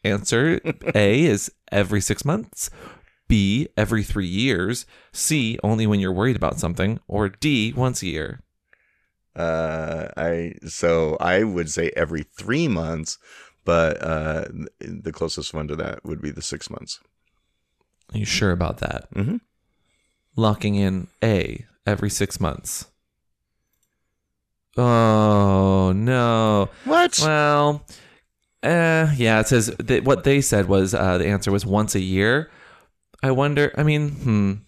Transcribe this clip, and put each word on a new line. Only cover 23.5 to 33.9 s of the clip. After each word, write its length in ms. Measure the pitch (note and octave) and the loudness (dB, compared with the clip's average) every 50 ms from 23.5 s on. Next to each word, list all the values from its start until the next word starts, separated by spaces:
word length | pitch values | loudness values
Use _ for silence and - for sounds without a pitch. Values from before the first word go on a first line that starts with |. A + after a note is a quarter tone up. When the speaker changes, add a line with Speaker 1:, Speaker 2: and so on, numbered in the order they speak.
| _ _ _ _ _ _ _ _ _ _ _ _ _ _ _ _ _ _ _ _ _ _ _ _ _ | _ _ _ _ _ _ _ _ _ _ _ _ _ _ _ _ _ _ _ _ _ _ _ _ _
Speaker 1:
Oh, 1160 | A#2+ B2 B2 A#2+ A2+ A2+ A2 G#2+ G#2+ G#2+ G#2+ G#2 G2+ G2+ G2 G2 F#2+ F#2+ F#2+ F#2+ F#2+ F#2+ F#2 F#2 | 2 2 4 6 6 6 6 6 6 6 6 6 6 6 6 6 6 6 6 4 4 4 4 2
no. 760 | G2 A2 B2 C3 B2+ A#2+ A#2 A2+ A2+ A2 G#2+ G#2+ G2+ G2 - - - - | 2 2 2 2 2 2 2 2 2 4 4 4 2 2 0 -4 -10 -2
Speaker 2:
What? 340 | B3+ D#4 E4+ F4 E4+ - - | 2 2 4 4 2 2 0
Speaker 1:
Well, 640 | D#3 D#3 D3+ D3+ D3 D3 D3 D3 D3 D3 D3 D3 - - - - - - _ _ _ _ _ _ _ _ _ _ | 0 2 2 2 2 4 4 4 2 2 0 -2 -10 -18 -20 -20 -20 -20 _ _ _ _ _ _ _ _ _ _
uh, 500 | - C3 E3+ E3+ E3 E3 E3 D#3+ D#3+ D#3 D3 | -2 0 2 2 4 4 2 2 2 2 2
yeah, 240 | B2+ A#2+ A2+ A2 A2 | 2 2 4 4 4
it 80 | A2 - | 4 4
says 180 | C3+ A#2+ G#2+ A#2+ - - | 4 2 2 0 -6 -8
that 260 | - - C3 F#2+ - | -2 0 0 2 4
what 200 | C3+ C3+ - - | 2 2 2 4
they 160 | C#3 C#3 C#3+ | 2 2 2
said 260 | C3+ - A#2 G#2 F#2+ F2 | 2 2 2 2 2 4
was, 260 | G2 F#2+ F#2+ F#2 - | 2 2 2 2 0
uh, 240 | - - F#2 F2+ F2+ | 0 2 2 2 2
the 80 | E2 | 2
answer 240 | F2 G2+ G2 - G#2 | 0 0 0 0 0
was 140 | G2 G2+ - | -2 0 0
once 280 | F#2+ F#2+ G#2 G#2+ G#2 - | 0 0 0 0 0 -2
a 60 | G2+ | -2
year. 500 | F#2 F#2 F#2 F#2+ G2 A2 B2 D3 D#3+ - - - - - - _ _ _ _ _ _ _ - _ | -2 0 0 2 2 2 2 0 -2 -6 -16 -20 -20 -20 -20 _ _ _ _ _ _ _ -10 _
I 80 | - C3+ | -2 0
wonder, 420 | C3 B2+ C#3 D3 D3 C#3+ D3 - - | 2 2 0 0 2 2 0 0 0
I 60 | - | 0
mean, 260 | D3+ D#3 | 2 2